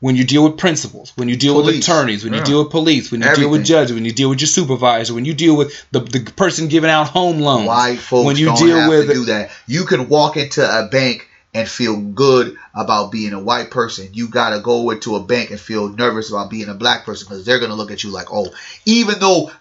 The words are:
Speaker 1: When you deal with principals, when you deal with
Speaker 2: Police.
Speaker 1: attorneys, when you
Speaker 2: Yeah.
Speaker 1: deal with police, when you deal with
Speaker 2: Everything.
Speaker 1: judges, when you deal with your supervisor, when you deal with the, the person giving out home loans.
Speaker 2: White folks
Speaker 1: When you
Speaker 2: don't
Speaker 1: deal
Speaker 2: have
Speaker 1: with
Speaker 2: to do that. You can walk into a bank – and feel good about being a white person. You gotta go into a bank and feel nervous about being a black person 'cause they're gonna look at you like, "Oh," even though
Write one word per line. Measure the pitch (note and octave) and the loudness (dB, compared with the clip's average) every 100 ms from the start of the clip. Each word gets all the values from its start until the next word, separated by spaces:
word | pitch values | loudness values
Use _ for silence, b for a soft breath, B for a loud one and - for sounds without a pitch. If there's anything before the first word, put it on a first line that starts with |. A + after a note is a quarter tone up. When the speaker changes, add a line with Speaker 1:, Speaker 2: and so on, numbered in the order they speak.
Speaker 1:
When | C3 B2+ | 0 2
you | |
deal | B2 C#3+ | 4 4
with | D3+ D#3 | 4 2
principals, | F#3 D#3 - G#2+ - - | -2 -2 -6 -12 -14 -6
when | A#2+ | -4
you | B2 | 0
deal | C#3 D3 | 2 4
with | |
Speaker 2:
Police. | D3 D#3 F3+ | 4 2 2
Speaker 1:
attorneys, | D#3+ B2+ G#2 | 2 0 -2
when | A2 | -4
you | A2 | -4
Speaker 2:
Yeah. | |
Speaker 1:
deal | - D3 | 0 2
with | D3+ | 2
police, | E3 D#3+ C#3 - | 0 2 2 0
when | A#2 | 0
you | C3 | 2
deal | D3 D3 | 4 4
with | D3+ | 2
Speaker 2:
Everything. | |
Speaker 1:
judges, | C3+ F#3+ B2+ | 4 4 2
when | A#2 | -2
you | A2+ | -4
deal | A2+ C3+ | 0 0
with | C3+ | 0
your | D3+ | 0
supervisor, | - D3+ B2+ B2 A#2 A2+ | 0 0 0 2 2 -2
when | A#2 | -6
you | C3+ | -4
deal | D3+ E3 D3+ | 0 4 4
with | C#3+ B - | 2 B -4
the, | C#3 | -4
the | A#2 C3+ A2 | -2 -4 -4
person | - F#3 D#3 D#3+ | -2 0 0 0
giving | D#3+ D#3+ | 2 2
out | D#3 C#3 | 2 2
home | F3+ F3+ D#3+ | 0 0 0
loans. | D3 B2+ G#2+ | 2 2 2
Speaker 2:
White | A#2 B2 A#2+ | 2 0 -2
folks | - B2+ C#3 | 0 2 4
Speaker 1:
When | C#3+ | 2
you | D#3 | 2
Speaker 2:
don't | C3+ | 4
Speaker 1:
deal | E3+ E3 | 4 4
Speaker 2:
have | D#3 | 4
Speaker 1:
with | D#3 C#3+ | 4 4
Speaker 2:
to | |
do | C3 A2+ | 0 0
that. | G#2+ G2 B - | -4 -6 B -6
You | D3+ F#3 | -4 0
can | E3 A#2 | -2 2
walk | D3+ D3 D#3 | 2 2 0
into | C#3 - | -4 -2
a | A#2 A2 G2+ | 0 0 0
bank – | C3+ C3 A#2 b b _ A2+ | 0 0 -4 b b _ -6
and | A2 | -6
feel | - A#2 G#2+ | -4 -2 -2
good | G2+ G2+ C#3 B2+ A#2 B B | -4 2 4 4 2 B B
about | G#2 G#2+ G#2+ G2 | -8 -2 -2 -2
being | A2+ G#2 | -6 -6
a | G2 | -6
white | G2+ A#2+ A2+ | -4 -4 -4
person. | B2+ A2+ - F#2+ | -4 -4 -6 -12
You | G#2+ A#2 | -10 -4
gotta | A#2+ A2+ G#2 | -2 -2 -2
go | A2 A#2+ A#2 | 0 0 0
into | A2 B2 G#2 | -4 -4 -6
a | |
bank | F#2 A#2+ A2 | -2 -2 -4
and | G#2 | -10
feel | - A2 G#2 | -8 -6 -4
nervous | G#2 A#2+ A2 G#2+ | -2 -2 -2 -6
about | G#2 G2 | -8 -8
being | A2 G#2 | -10 -10
a | |
black | G2 A#2+ A#2+ - | -4 -2 -2 -6
person | G2 - | -12 -12
'cause | G2 G2 | -8 -2
they're | B2+ | 0
gonna | A2+ | -2
look | G#2+ G#2 | -6 -8
at | G2 | -10
you | G#2 | -10
like, | F#2+ - | -10 -8
"Oh," | G#2 F#2 B B B | -6 -6 B B B
even | - A#3 G#3 G3 | 0 2 2 2
though | F#3+ F3 D3+ B | 4 4 0 B